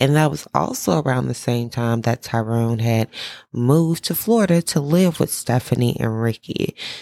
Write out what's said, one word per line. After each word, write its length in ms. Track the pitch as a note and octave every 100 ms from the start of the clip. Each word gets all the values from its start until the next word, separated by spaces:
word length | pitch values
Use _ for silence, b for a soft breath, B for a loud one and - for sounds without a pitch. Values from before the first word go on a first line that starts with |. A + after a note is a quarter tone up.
And 160 | C3+ D3+
that 140 | D3+
was 180 | C#3+ -
also 480 | C#3 D3+ B3+ - E3+
around 260 | C#3+ B2+ C3
the 60 |
same 360 | A#2+ - A#2+ A#2+
time 300 | - A#2 A#2
that 220 | A2+ A#2+
Tyrone 580 | - A#2 A2 A#2 A#2 A2+
had 280 | A#2 A2+ A2 B B B B
moved 500 | B2 A#2+ D#3 E3 E3 -
to 80 | E3
Florida 440 | - A#3 F#3+ E3+
to 180 | - D#3+
live 400 | C#3+ E3+ F#3 D#3
with 100 | -
Stephanie 680 | - - B2 - A#2 A#2+ -
and 200 | A2+ A2
Ricky. 540 | A#2 A2 - - - - B B